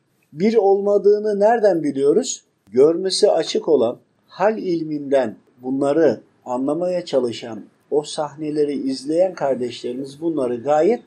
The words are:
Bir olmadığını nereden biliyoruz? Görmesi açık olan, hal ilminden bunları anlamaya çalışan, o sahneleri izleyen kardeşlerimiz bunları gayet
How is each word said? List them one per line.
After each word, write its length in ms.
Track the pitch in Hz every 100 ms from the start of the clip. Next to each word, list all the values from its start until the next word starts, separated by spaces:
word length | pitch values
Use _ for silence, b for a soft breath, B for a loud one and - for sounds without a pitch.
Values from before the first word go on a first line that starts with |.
| _ _ _
Bir 240 | 147 208 226
olmadığını 840 | 196 196 202 202 196 208 214 202
nereden 420 | 208 233 208 170
biliyoruz? 600 | 147 135 139 175 262 - _ _ _
Görmesi 580 | 113 147 170 190 185 202
açık 380 | 165 156 220 -
olan, 280 | 143 117 123 _ _ _
hal 320 | - 202 220
ilminden 800 | 185 170 156 151 139 135 117 95 _ _
bunları 580 | 127 135 143 151 151 107 - _
anlamaya 600 | - 123 139 160 180 180
çalışan, 600 | 175 139 123 113 123 110 - _ _
o 120 | 143
sahneleri 720 | 151 - 147 143 151 151 147
izleyen 640 | 139 135 131 135 165 185
kardeşlerimiz 840 | 170 143 123 123 113 120 123 139 143
bunları 420 | 165 151 123 120
gayet 400 | 127 151 175 240